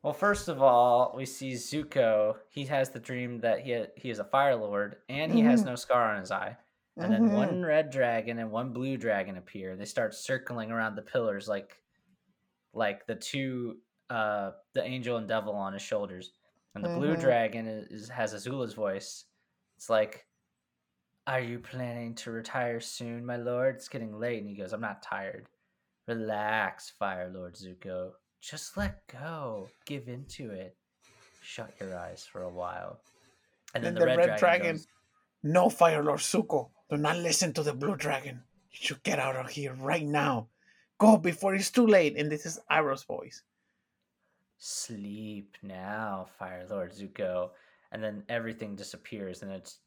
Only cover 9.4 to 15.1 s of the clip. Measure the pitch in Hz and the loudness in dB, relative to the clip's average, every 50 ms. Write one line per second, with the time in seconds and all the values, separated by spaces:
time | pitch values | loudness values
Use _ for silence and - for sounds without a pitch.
9.4 | 90 - - 101 95 92 92 92 104 104 - - 117 107 101 - - - 139 127 | -14 -14 -12 -10 -8 -8 -8 -8 -10 -4 -2 0 0 0 -2 -6 -6 -4 -4 -4
10.4 | 127 - 123 117 110 110 117 113 110 110 104 101 104 - - 131 117 110 101 101 | -4 -6 -6 -6 -6 -4 -2 -2 -2 -2 -4 -6 -12 -2 -2 0 0 0 -2 -2
11.4 | 98 107 104 98 98 - - _ _ _ _ _ _ _ _ _ _ _ _ _ | -2 -4 -4 -4 -4 -10 -20 _ _ _ _ _ _ _ _ _ _ _ _ _
12.4 | _ _ _ _ _ _ _ 107 113 104 101 - - - 113 - - - - 139 | _ _ _ _ _ _ _ 0 0 0 0 -4 -6 -8 -8 -8 -6 -6 -4 -4
13.4 | 135 131 127 123 123 117 - - _ _ _ _ _ _ 120 113 107 107 104 104 | -4 -4 -4 -4 -6 -6 -8 -12 _ _ _ _ _ _ -2 0 0 0 0 0
14.4 | 101 98 98 - - _ _ - - 123 127 127 120 123 | -2 -4 -6 -10 -20 _ _ -4 -4 -2 -6 -6 -4 -2